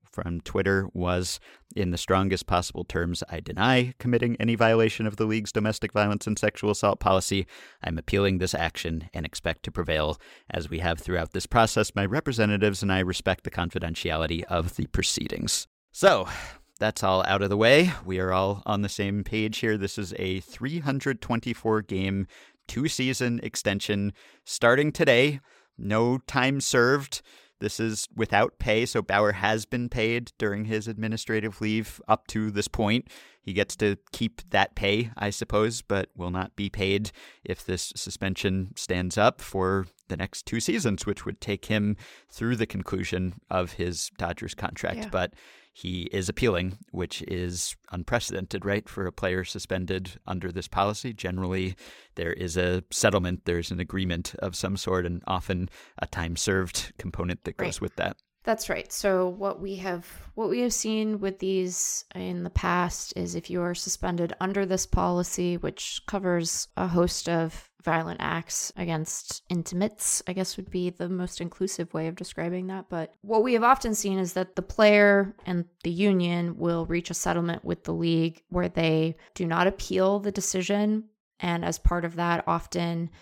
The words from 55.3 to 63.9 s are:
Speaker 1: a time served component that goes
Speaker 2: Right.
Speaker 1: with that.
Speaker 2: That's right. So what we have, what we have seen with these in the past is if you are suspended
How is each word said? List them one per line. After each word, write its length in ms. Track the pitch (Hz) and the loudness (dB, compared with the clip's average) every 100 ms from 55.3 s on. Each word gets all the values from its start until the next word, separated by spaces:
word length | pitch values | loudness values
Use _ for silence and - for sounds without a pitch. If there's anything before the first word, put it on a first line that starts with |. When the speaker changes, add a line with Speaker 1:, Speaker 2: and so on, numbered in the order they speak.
| 92 - 90 92 - - - | -4 -2 -4 -4 -8 -20 -8
Speaker 1:
a 100 | - | -6
time 260 | - 82 | -4 -4
served 580 | 85 - 95 90 - - - | -2 2 2 0 -4 -8 -10
component 460 | 87 - 87 87 | -8 -4 -4 -4
that 120 | - - | -6 -6
goes 200 | 185 - | -6 -4
Speaker 2:
Right. 40 | |
Speaker 1:
with 140 | - - | -6 -4
that. 200 | 87 - _ _ | -4 -4 _ _
Speaker 2:
That's 260 | - 220 - | -2 -2 -2
right. 220 | - - | -6 -6
So 380 | - 202 185 180 | -4 0 2 0
what 320 | 185 196 - | -2 -6 -6
we 160 | 190 190 | -8 -8
have, 320 | 180 175 - - - | -6 -6 -10 -18 -12
what 140 | - 220 | -6 -2
we 120 | 247 | 0
have 120 | 247 | 0
seen 480 | - 220 220 214 214 | 0 0 0 0 -2
with 180 | 196 190 | -4 -2
these 640 | 190 190 180 175 - - - | 0 0 0 -2 -4 -4 -8
in 300 | 180 185 180 | -10 -6 -6
the 60 | 175 | -4
past 600 | - 175 175 180 - - | -2 0 2 0 -4 -8
is 200 | 185 175 | -6 -6
if 160 | 175 - | -6 -4
you 100 | 175 | -2
are 140 | 175 | -2
suspended 580 | 175 - | -4 -4